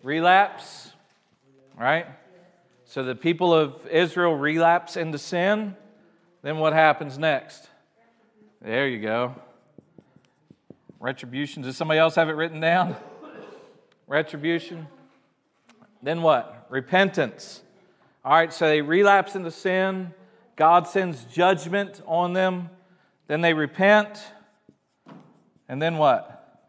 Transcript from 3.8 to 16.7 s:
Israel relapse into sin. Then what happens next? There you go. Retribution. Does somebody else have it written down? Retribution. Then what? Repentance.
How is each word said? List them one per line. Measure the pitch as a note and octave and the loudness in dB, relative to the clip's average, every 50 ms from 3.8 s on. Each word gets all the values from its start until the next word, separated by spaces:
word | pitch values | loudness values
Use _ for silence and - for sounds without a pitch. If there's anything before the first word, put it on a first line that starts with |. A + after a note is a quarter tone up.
| - - | -12 -2
Israel | - E3 F3+ E3 - F3+ F3 F3 D#3+ | 2 2 2 2 0 0 0 0 0
relapse | C#3+ C#3 D3 D#3 E3 E3 E3 E3+ F3 E3+ - - | 0 -2 -2 0 2 4 4 2 2 -2 -6 -8
into | F#3 E3 D#3+ D3+ C#3+ | -8 -8 -6 -8 -10
sin. | - - - F3 F3 G3 G#3 G#3+ A3 G3+ F#3+ - _ _ _ _ _ _ _ _ _ _ _ _ - | -10 -6 -4 -2 0 0 0 -2 -4 -8 -10 -14 _ _ _ _ _ _ _ _ _ _ _ _ -10
Then | C#3 D#3 D#3 | -8 -6 -2
what | D#3 D#3 | 0 2
happens | D3+ D#3+ D#3+ D#3 D3 - D#3 C#3+ C3 C#3 | 4 4 4 4 2 0 -4 -12 -8 -4
next? | D#3 D#3+ D3 C3 - - - - - _ _ _ _ _ _ _ _ _ _ _ _ _ _ _ _ _ _ _ | -2 -2 -2 -2 -4 -10 -20 -20 -20 _ _ _ _ _ _ _ _ _ _ _ _ _ _ _ _ _ _ _
There | - - A2 B2+ C#3 C3+ | -10 -6 -4 -2 -2 -2
you | B2+ A2 | -4 -6
go. | G#2+ A2 A2 A#2+ B2 B2 C3+ - - _ _ _ _ _ _ - _ _ _ - _ _ _ _ _ _ _ _ _ _ - _ _ _ - _ _ _ - _ | -6 -4 -2 -2 -2 -4 -6 -14 -20 _ _ _ _ _ _ -20 _ _ _ -20 _ _ _ _ _ _ _ _ _ _ -20 _ _ _ -20 _ _ _ -20 _
Retribution. | - B2 C3+ - - B2 B2 C3+ D3 C#3+ - D#3 C3 | -8 -8 -8 -8 -12 -12 -8 -8 -8 -8 -10 -12 -10
Does | B2+ C3 | -10 -8
somebody | - E3+ D#3 D#3 D#3 | -6 -2 0 2 4
else | D#3+ D#3+ D#3+ | 4 4 4
have | F3+ E3 D#3 | 2 0 0
it | D#3+ | -2
written | D3+ D#3+ E3 D#3+ D#3 | -4 -4 -6 -4 -4
down? | D#3+ E3 E3+ F#3 F3+ F3+ - - - - - - - - - - - - - - - - _ _ _ _ _ _ _ _ | -2 0 2 2 0 -2 -4 -10 -14 -20 -20 -20 -20 -20 -20 -20 -20 -20 -20 -20 -20 -20 _ _ _ _ _ _ _ _
Retribution. | C3+ D3+ D#3 D3+ - D3+ C#3+ E3 E3+ E3 D#3+ - F3+ E3 D#3+ D3 - - _ _ _ _ _ _ _ _ _ _ _ _ _ _ _ _ _ _ _ _ | -2 -2 -2 -4 -8 -8 -4 -4 -4 -4 -6 -10 -16 -16 -16 -18 -20 -20 _ _ _ _ _ _ _ _ _ _ _ _ _ _ _ _ _ _ _ _
Then | - C#3 D#3+ E3+ | -6 -6 -4 0
what? | E3 D#3+ D3 B2 A2+ - - - - | 2 4 4 4 0 -6 -16 -20 -18
Repentance. | _ | _